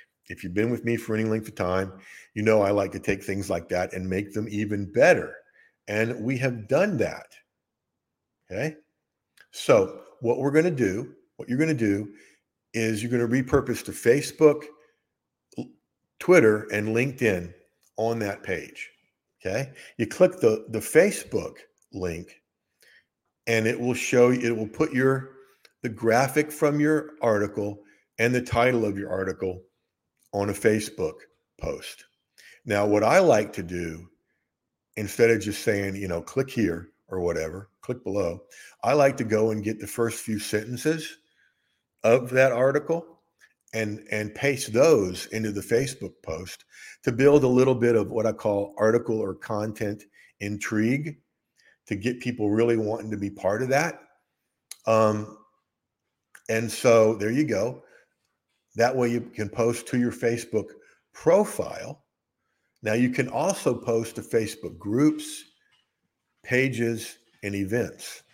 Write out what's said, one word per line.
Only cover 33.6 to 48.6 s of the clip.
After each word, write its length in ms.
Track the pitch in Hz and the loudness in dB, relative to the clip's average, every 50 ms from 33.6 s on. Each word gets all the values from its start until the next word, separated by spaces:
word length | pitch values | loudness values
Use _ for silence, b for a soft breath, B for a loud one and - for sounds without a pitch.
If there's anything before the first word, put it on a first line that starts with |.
| 90 | -10
do, 440 | 85 90 87 85 82 80 82 87 - _ _ _ _ _ _ _ _ _ _ _ _ _ _ _ _ - | -8 -6 -6 -6 -8 -10 -12 -16 -20 _ _ _ _ _ _ _ _ _ _ _ _ _ _ _ _ -10
instead 340 | 107 104 95 - - 117 113 | -8 -8 -4 2 4 4 4
of 100 | 113 107 | 4 4
just 220 | 98 104 101 - - | 0 -4 -6 -4 -2
saying, 320 | 117 104 101 98 98 95 | -2 -2 -2 -2 -4 -6
you 120 | 101 98 | -6 -6
know, 140 | 90 85 85 | -4 -6 -6
"Click 260 | - - - 135 135 | -6 -6 -4 -4 -4
here" 420 | - - 120 104 87 82 85 90 - _ _ _ | -2 0 0 0 0 0 -2 -8 -14 _ _ _
or 140 | - 92 92 | -8 -6 -4
whatever, 500 | 87 87 80 80 80 80 85 98 101 - _ _ | -2 -2 -2 -2 -4 -6 -8 -12 -16 -18 _ _
"Click 220 | - - 123 - - | -10 -10 -10 -8 -6
below," 400 | 98 98 101 90 85 95 101 - _ B B B B B B - | -4 -2 -2 -2 -2 -4 -8 -12 _ B B B B B B -2
I 100 | 120 143 | 0 4
like 240 | 147 139 139 135 | 4 4 4 2
to 60 | 135 117 | 0 -2
go 260 | 107 110 107 110 113 | 0 0 2 2 2
and 140 | 107 107 104 | 0 -2 -4
get 160 | 110 110 110 | -4 -6 -6
the 80 | 104 | -8
first 320 | - - - 117 110 113 - | -8 -4 -2 -2 -2 -4 -6
few 180 | - 113 110 | -6 -6 -6
sentences 800 | 104 - - 110 107 107 120 123 117 - 156 165 160 151 - - - _ _ _ _ _ _ _ _ _ _ _ _ _ _ _ _ - | -6 -4 -4 -4 -4 -4 -6 -8 -4 -2 -2 -2 -2 -4 -12 -14 -18 _ _ _ _ _ _ _ _ _ _ _ _ _ _ _ _ 2
of 260 | 113 120 131 123 123 | 4 4 4 2 2
that 220 | 127 131 131 - | 2 4 4 4
article 680 | 113 120 131 139 135 147 151 - 165 170 165 - - _ _ _ _ b b b b b _ _ - | 4 2 2 2 2 0 -2 -2 -4 -4 -6 -10 -20 _ _ _ _ b b b b b _ _ -6
and, 320 | 113 110 104 101 - - - | -4 -4 -4 -4 -8 -8 -6
and 240 | 107 107 107 104 - | -4 -4 -4 -6 -6
paste 380 | - 139 143 135 131 - 110 107 | -4 -2 -2 -2 -2 -4 0 2
those 520 | 120 147 165 156 110 98 90 90 - - | 4 6 6 6 6 4 0 -4 -8 -10
into 240 | - 110 110 110 107 | -8 -6 -4 -4 -4
the 100 | 101 98 | -4 -6
Facebook 520 | 95 - 117 120 135 135 - - 101 90 - _ | -4 0 0 0 0 -2 -6 -10 -12 -14 -14 _
post 440 | - - 80 - 95 - - - _ B B B B B B B | -12 -10 -10 -10 -10 -14 -16 -18 _ B B B B B B B
to 100 | B 127 | B -2
build 320 | 117 117 139 143 147 147 135 | 2 4 6 6 8 6 6
a 40 | |
little 260 | 131 123 127 127 131 127 | 6 4 4 4 4 4
bit 220 | 110 120 120 117 | 2 4 4 4
of 160 | 110 104 - | 2 2 0
what 160 | - 110 107 | -2 -2 0
I 40 | 110 | 0
call 440 | 107 - - 107 101 101 | -2 -2 -2 -2 0 0